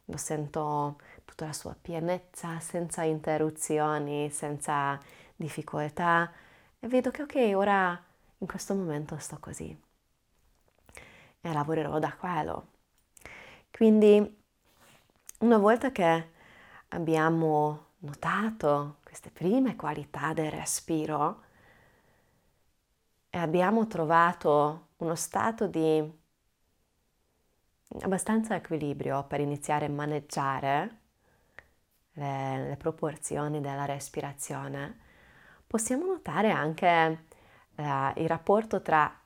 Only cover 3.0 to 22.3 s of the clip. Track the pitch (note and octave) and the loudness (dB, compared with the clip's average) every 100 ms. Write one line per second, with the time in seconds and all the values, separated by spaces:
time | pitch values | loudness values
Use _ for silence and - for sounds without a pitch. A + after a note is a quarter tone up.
3 | D#3+ D#3 D#3 D#3 D#3 D#3 - D3+ D3+ D3+ | -2 0 -2 0 0 -2 -2 0 0 0
4 | C#3+ D3 D3 D3 D3+ D3 - C#3+ C#3+ C#3 | -2 -4 -4 -4 -6 -6 -2 -2 -2 -4
5 | - - - - D#3 - D3 D3+ D3+ - | -10 -20 -18 -10 -8 -8 -8 -4 -4 0
6 | F3 E3+ E3 - - - _ _ A3+ B3+ | 2 4 2 -6 -20 -20 _ _ 0 0
7 | B3+ - D4 C#4+ A3+ G3 G3+ G3 F#3 F3 | 0 -4 -4 2 2 4 4 4 2 -2
8 | - _ _ - F#3+ G3 - G3 F3 D3 | -12 _ _ -12 -10 -8 -4 -2 -2 -4
9 | D#3 D3+ - D3 - D3+ D#3+ D#3 _ _ | -6 -10 -10 -14 -14 -12 -14 -16 _ _
10 | _ _ _ _ _ _ _ _ _ - | _ _ _ _ _ _ _ _ _ -20
11 | - - - _ E3+ D3+ C#3+ D#3+ D3+ D#3 | -20 -20 -20 _ -6 -4 -2 -2 -2 -2
12 | D3+ - F3+ E3 D#2+ - - _ _ _ | -4 -6 -6 -4 -4 -6 -12 _ _ _
13 | _ - - - - - _ - A3 G#3+ | _ -20 -20 -20 -20 -20 _ 4 6 10
14 | G#3 G#3 G#3 - _ _ _ _ - - | 10 8 6 -6 _ _ _ _ -20 -20
15 | _ _ - - A3+ A3 G3+ A#3 C4 C4 | _ _ -16 0 6 6 6 4 0 2
16 | E3+ E3 E3 - - - - - - F3 | 4 2 -2 -18 -20 -20 -20 -20 -10 -4
17 | D#3+ D#3+ D#3+ E3 D#3+ D3+ D3+ D3+ - _ | 0 2 4 2 2 2 0 -2 -14 _
18 | D3 D3 E3 F#3 A3 A3 D3+ C#3+ D3 - | -14 -8 -4 -2 -2 0 0 2 -2 -10
19 | - - - - E3+ B3+ C4 - D3+ D3+ | -20 -20 -18 -4 0 2 2 -2 -6 -8
20 | D3 C#3 D3 D#3+ D3+ D3+ - - - D#3+ | -10 -8 -4 -2 -4 -4 -6 -6 -2 -2
21 | D#3 D3 D3+ A3+ - _ - _ _ _ | 0 0 0 -4 -16 _ -20 _ _ _
22 | _ _ _ | _ _ _